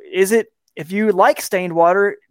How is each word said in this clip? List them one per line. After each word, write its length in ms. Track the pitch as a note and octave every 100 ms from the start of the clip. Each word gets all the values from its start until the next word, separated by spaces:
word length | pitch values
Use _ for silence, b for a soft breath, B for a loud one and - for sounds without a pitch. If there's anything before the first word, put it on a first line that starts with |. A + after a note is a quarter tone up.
| D2
is 200 | F3+ F#3+
it, 220 | A3+ - _ _ -
if 160 | D#3+
you 200 | G3+ G#3+
like 300 | F3+ A#3 D4+
stained 320 | - F#3+ F3+
water, 440 | E3 E3+ F#3+ G3+ - _